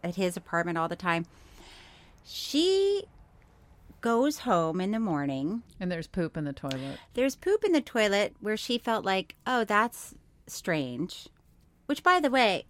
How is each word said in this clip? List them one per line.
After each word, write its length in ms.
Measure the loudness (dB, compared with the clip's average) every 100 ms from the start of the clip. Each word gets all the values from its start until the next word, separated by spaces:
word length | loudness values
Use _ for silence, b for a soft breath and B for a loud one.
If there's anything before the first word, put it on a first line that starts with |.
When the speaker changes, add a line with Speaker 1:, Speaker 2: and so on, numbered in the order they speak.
Speaker 1:
at 100 | -6
his 220 | 0 0 -2
apartment 420 | -4 -2 0 -2
all 80 | -2
the 80 |
time. 320 | -2 0 0 -2 B B B B B B B B B
She 800 | -16 -12 -2 2 4 4 2 0 -4 -20 -20 -20 -20 -20 -20 -20 -20 -8
goes 400 | -2 2 2 0
home 400 | 0 2 2 0
in 100 | -2
the 80 | -2
morning. 640 | -2 0 -2 -2 -2 -4 -10 -8
Speaker 2:
And 120 | -6
there's 160 | -6 -6
poop 300 | -4 -4 -4
in 80 |
the 80 | -6
toilet. 460 | -6 -6 -6 -6 -12 B
Speaker 1:
There's 220 | -2 0 0
poop 280 | 0 2
in 80 | 4
the 80 | 2
toilet 540 | 2 0 2 2 0 -4
where 160 | -6 -4
she 220 | -2 -4
felt 260 | 0 -2
like, 320 | 0 -2 -2 -10 -2
"Oh, 180 | -2
that's 500 | 2 2 2 -2 -16 -20 _ _ -16
strange." 840 | -10 -2 -2 -2 -4 -6 -8 -18 _ _ _ _ _ -6
Which, 160 | 0
by 180 | 4 4
the 100 | 4
way 340 | 4 4 2